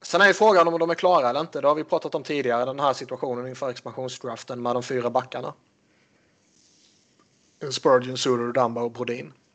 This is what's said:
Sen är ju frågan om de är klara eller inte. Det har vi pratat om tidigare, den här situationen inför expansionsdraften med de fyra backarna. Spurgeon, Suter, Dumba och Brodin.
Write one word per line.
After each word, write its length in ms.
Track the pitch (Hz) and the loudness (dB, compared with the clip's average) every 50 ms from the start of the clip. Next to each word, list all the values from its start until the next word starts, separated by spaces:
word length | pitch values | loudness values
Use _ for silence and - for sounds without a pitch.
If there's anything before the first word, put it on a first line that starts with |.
| - | -10
Sen 180 | - - 175 | -4 2 4
är 60 | 196 | 6
ju 80 | 196 190 | 6 6
frågan 340 | - 214 220 202 175 165 170 | 6 6 6 8 6 6 4
om 100 | 165 165 | 4 0
de 120 | 165 165 | 0 0
är 40 | 165 | 0
klara 360 | - - 185 180 160 131 120 | 0 2 4 4 4 4 2
eller 100 | 123 143 | 0 0
inte. 200 | 160 165 - 147 | -4 -4 -6 0
Det 80 | 135 143 | 2 2
har 60 | 151 | 2
vi 100 | 156 151 | 2 0
pratat 300 | - 180 160 - 151 - | -2 -2 -2 -2 -4 -6
om 80 | 156 135 | -6 -6
tidigare, 420 | - 151 143 131 123 117 120 123 | -4 -4 -2 -2 0 0 0 -2
den 160 | 131 131 143 | -2 -4 0
här 120 | 147 165 - | 0 0 0
situationen 540 | - 139 117 131 - - 135 123 120 123 | 0 -6 -10 -10 -8 -6 -6 -6 -6 -8
inför 240 | 131 127 - 143 127 | -10 -10 -8 -8 -8
expansionsdraften 920 | 123 - - 123 110 - 131 127 127 - - 127 113 113 - - 131 120 120 | -8 -8 -12 -14 -10 -10 -10 -10 -10 -10 -10 -10 -10 -12 -12 -12 -10 -6 -4
med 140 | 123 123 | -2 -2
de 60 | 123 120 | -2 -2
fyra 280 | - 139 127 120 120 | -2 -4 -2 -2 0
backarna. 440 | 117 127 123 - - 127 127 151 147 - _ _ _ _ _ _ _ _ _ _ _ _ _ _ _ _ _ _ _ _ _ _ _ _ _ _ _ _ _ _ _ _ _ _ _ _ _ _ _ _ 156 139 | 0 0 -2 -2 -8 -10 -10 -12 -14 -16 _ _ _ _ _ _ _ _ _ _ _ _ _ _ _ _ _ _ _ _ _ _ _ _ _ _ _ _ _ _ _ _ _ _ _ _ _ _ _ _ -10 -8
Spurgeon, 460 | 131 - - 147 131 127 123 127 131 127 | -8 0 2 4 4 4 4 0 -6 -4
Suter, 340 | - 139 123 120 120 120 120 | 0 0 0 0 0 -2 0
Dumba 300 | 135 123 117 117 117 120 | 0 0 0 -2 -4 -6
och 80 | 117 113 | -6 -6
Brodin. 400 | 117 123 120 120 127 147 160 - _ _ _ | -6 -6 -6 -6 -8 -10 -14 -20 _ _ _